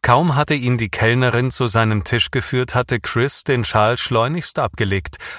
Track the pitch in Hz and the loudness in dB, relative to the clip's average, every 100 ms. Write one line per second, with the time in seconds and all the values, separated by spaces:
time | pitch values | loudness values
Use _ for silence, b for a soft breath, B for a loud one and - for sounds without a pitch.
0 | - 123 170 139 147 151 123 123 107 - | 4 4 4 0 0 0 0 0 -2 0
1 | 113 123 127 117 127 - 120 117 110 107 | 2 2 2 2 0 0 2 2 2 0
2 | - 117 - 131 - 127 123 123 120 120 | 0 -2 0 -2 -2 -2 0 -2 -2 -2
3 | - 117 135 - - 131 110 110 107 120 | -2 0 0 0 0 0 0 2 2 2
4 | - 117 120 170 - - 123 - 101 98 | 0 0 0 -2 -2 -2 -4 -2 -2 -2
5 | - - B | -4 -10 B